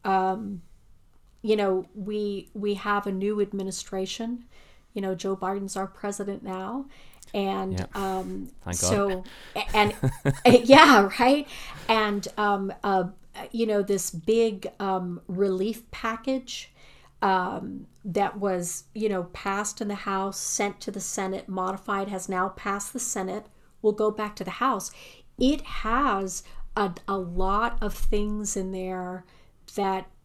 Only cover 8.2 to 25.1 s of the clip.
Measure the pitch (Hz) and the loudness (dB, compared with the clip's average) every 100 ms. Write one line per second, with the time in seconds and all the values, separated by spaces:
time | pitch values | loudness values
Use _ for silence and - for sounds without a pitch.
8.2 | 185 185 277 - - 175 180 202 202 185 | -4 -8 -10 -12 -6 -2 0 2 0 -2
9.2 | - - - - - 214 208 - 131 - | -8 -18 -10 -8 0 4 2 2 -2 0
10.2 | 143 135 247 240 240 277 311 233 196 - | -2 4 8 8 10 10 12 10 6 4
11.2 | 247 294 294 - - - - 220 214 202 | 4 4 0 -12 -14 -10 0 2 2 -2
12.2 | - - 208 196 196 - 202 190 185 - | -4 0 2 2 -2 -4 0 2 0 -6
13.2 | - - - 233 226 208 196 196 - 165 | -18 -14 -8 -2 2 2 2 0 -2 -4
14.2 | 185 226 226 196 - - 196 190 180 175 | 2 4 4 0 -10 -4 -2 0 -2 -8
15.2 | - 185 196 185 202 226 - - 226 226 | -8 0 0 2 -2 -4 -12 -6 -6 -4
16.2 | 269 262 254 - - - - - - - | -2 -4 -4 -14 -14 -20 -20 -20 -20 -2
17.2 | 196 185 180 - 185 196 - - 202 175 | 2 2 0 -6 -8 -10 -14 -12 -4 0
18.2 | 196 202 196 180 175 - - 214 214 190 | 0 0 -2 -2 -4 -8 -10 -4 -2 0
19.2 | 175 - 196 196 208 - 208 202 - 190 | -4 -6 -4 -2 -4 -6 -6 -4 -2 -2
20.2 | 196 196 - - 202 190 - 196 - - | -2 -4 -6 -2 -2 -4 -10 -8 -6 -4
21.2 | 190 190 - 185 185 196 - 196 196 196 | -4 -4 -6 -4 -4 -4 -4 -4 -2 -6
22.2 | - 185 190 - 202 202 - 247 - 208 | -4 -2 -2 -4 -4 -4 -6 -6 -6 -4
23.2 | 185 202 - - - - 214 208 214 214 | -4 -8 -12 -20 -20 0 0 2 0 0
24.2 | 214 - 190 - 254 208 - - - | -6 -6 -10 -2 0 0 -4 -14 -20